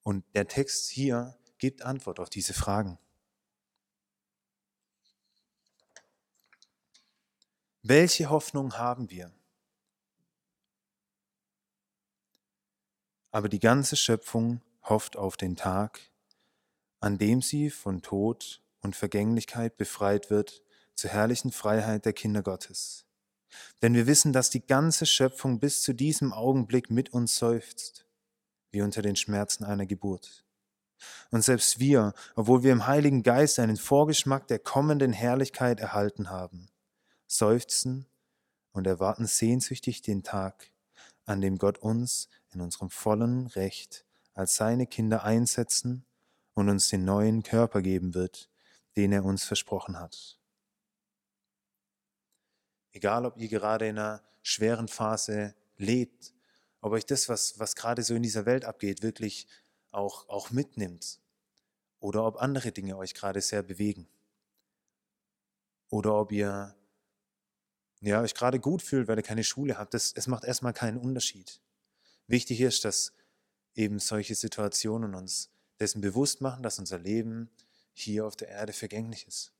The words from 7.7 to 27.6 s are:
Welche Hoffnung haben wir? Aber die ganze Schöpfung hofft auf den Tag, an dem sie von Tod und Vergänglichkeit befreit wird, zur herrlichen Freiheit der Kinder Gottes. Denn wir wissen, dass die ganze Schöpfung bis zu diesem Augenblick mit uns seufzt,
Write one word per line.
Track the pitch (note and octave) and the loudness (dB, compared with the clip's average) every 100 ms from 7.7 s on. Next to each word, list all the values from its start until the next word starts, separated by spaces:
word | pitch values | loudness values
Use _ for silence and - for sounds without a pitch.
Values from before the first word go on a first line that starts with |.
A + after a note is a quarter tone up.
| _ | _
Welche | A2 C#3 F3 - D3+ | 6 8 8 4 2
Hoffnung | D3+ - C#3+ C3+ A#2 | 0 0 -4 -4 -4
haben | B2 B2 A#2 | -4 -4 -8
wir? | F2+ F2 _ _ _ _ _ _ _ _ _ _ _ _ _ _ _ _ _ _ _ _ _ _ _ _ _ _ _ _ _ _ _ _ _ _ _ _ _ _ _ _ | -10 -16 _ _ _ _ _ _ _ _ _ _ _ _ _ _ _ _ _ _ _ _ _ _ _ _ _ _ _ _ _ _ _ _ _ _ _ _ _ _ _ _
Aber | G#2+ G#2 | -4 -2
die | G2+ | 4
ganze | A2+ B2+ C3+ - | 6 6 2 0
Schöpfung | - A2+ - A#2 A#2 A#2+ _ _ | 2 0 0 -2 0 -2 _ _
hofft | - G#2+ - - | 0 0 0 -6
auf | F#2+ - | -6 -4
den | F#2+ E2+ | -6 -4
Tag, | G2 F#2 G#2+ - - _ _ _ _ _ _ _ _ _ | -2 -2 -4 -8 -20 _ _ _ _ _ _ _ _ _
an | G2+ G2+ | -2 2
dem | G#2 B2 | 4 2
sie | - D3 D3 | 2 -2 -2
von | - - F#2 | -4 -6 -6
Tod | - G2 G#2+ A#2+ - - _ _ | -4 -2 -2 -2 -10 -16 _ _
und | G#2 F#2+ | -8 -6
Vergänglichkeit | G2+ G#2 G#2 A#2 - A#2+ A2+ _ | -2 0 2 0 -2 -6 -6 _
befreit | G2+ - G2+ G2+ G2 | -8 -2 0 0 2
wird, | G#2 G#2 - _ _ _ | 0 0 -8 _ _ _
zur | - G2 | -8 -4
herrlichen | G2 A2 A#2+ C3 | 0 2 2 -2
Freiheit | - G#2+ A2 A2 G#2+ A2 | -2 2 2 2 0 0
der | |
Kinder | G#2 A2 G#2 | -2 -2 -2
Gottes. | G2 F#2 - F#2 - - _ _ _ _ _ - - _ | -2 -6 -8 -10 -10 -12 _ _ _ _ _ -20 -20 _
Denn | A#2 | 4
wir | A#2+ A#2 | 6 6
wissen, | D3 D#3 | 6 6
dass | C3 B2+ | 4 2
die | B2+ - | 0 2
ganze | C3+ D#3+ D#3 | 4 4 2
Schöpfung | D#3 - C3 - C3+ A#2+ | 2 4 4 2 -2 2
bis | C#3+ - | 0 0
zu | - | -2
diesem | A#2+ D3 D3+ C#3 | 0 2 2 0
Augenblick | F#2+ A#2+ C3+ G#2+ B2 - | 0 2 2 4 0 2
mit | A#2 C3 | 0 0
uns | B2 A#2 - | 0 0 2
seufzt, | A#2 A#2 | 2 0